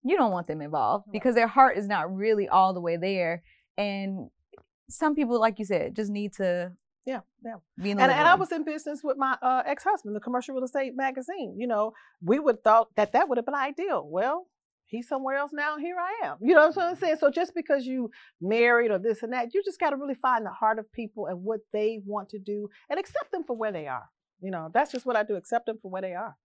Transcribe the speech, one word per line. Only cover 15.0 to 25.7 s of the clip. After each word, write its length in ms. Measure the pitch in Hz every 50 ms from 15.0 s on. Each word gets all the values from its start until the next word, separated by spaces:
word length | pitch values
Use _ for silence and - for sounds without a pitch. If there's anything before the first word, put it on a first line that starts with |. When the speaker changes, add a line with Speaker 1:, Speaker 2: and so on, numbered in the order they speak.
| 240
Speaker 2:
somewhere 280 | - 294 269 262 262 269
else 140 | 277 285 294 302
now, 240 | 294 294 302 302
here 200 | 302 285 339 359 359
I 280 | 349 370 415 453 -
am. 100 | 143 147 165
You 120 | 202 262 359
know 140 | 311 302
what 100 | 320 -
I'm 160 | 392 349 339 359
Speaker 3:
Mm-hmm. 40 | 339 381
Speaker 2:
saying? 140 | 339 311 311
So 100 | - 285
just 220 | 277 330 359 - -
because 300 | 339 311 - 294 277 247
you 260 | 254 262 262 240 214 - - - - _ _
married 500 | 165 185 220 226 233 240 240 233 240 226
or 80 | 208 185
this 240 | 185 226 214 220 233
and 100 | 226 247
that, 200 | 254 240 240 -
you 100 | 392 403
just 160 | 415 349 -
gotta 160 | 349 302 285
really 200 | 262 285 277 269
find 300 | - - 262 254 226 220
the 60 | 196
heart 280 | - - 226 220 220 220
of 120 | 214 _
people 360 | _ - 233 214 _ 220 196
and 160 | 147 185 175 185
what 180 | 208 226 214 220 _ -
they 280 | 208 214 214 226 220 196
want 240 | 196 208 208 196 202
to 100 | - 208
do 300 | 190 208 208 208 202 208 _ - _ _
and 100 | 277 349
accept 320 | 381 - - 587 - _
them 120 | - 370 311
for 120 | - 247
where 160 | 220 226 214
they 160 | 196 170 151
are. 220 | 139 131 120 - _ _ _ _ _ _ _
You 100 | 180 196
know, 180 | 185 170 160 160 175
that's 180 | 226 294 285
just 140 | - 254 -
what 100 | 254 240
I 80 | 214 208
do, 120 | 214 208
accept 300 | 185 170 - 233 233 -
them 120 | -